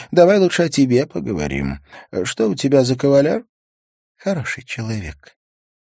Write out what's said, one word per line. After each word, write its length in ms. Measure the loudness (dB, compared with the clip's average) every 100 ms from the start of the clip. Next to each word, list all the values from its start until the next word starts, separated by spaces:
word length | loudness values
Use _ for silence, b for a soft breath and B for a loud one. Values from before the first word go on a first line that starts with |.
| B
Давай 280 | 4 6 6
лучше 240 | 2 2
о 60 | 0
тебе 360 | 2 2 2 0
поговорим. 720 | -6 -6 -6 -4 -4 -6 -8 _ B B -6
Что 240 | -6 -2 -2
у 60 |
тебя 300 | -2 2 2
за 120 | 2 0
кавалер?» 480 | 2 2 2 -2 -8 _ _ _ _ _ _ _
«Хороший 480 | -6 -6 -6 -10
человек». 720 | -12 -10 -8 -8 -10 -14 _ _ _ _ _ _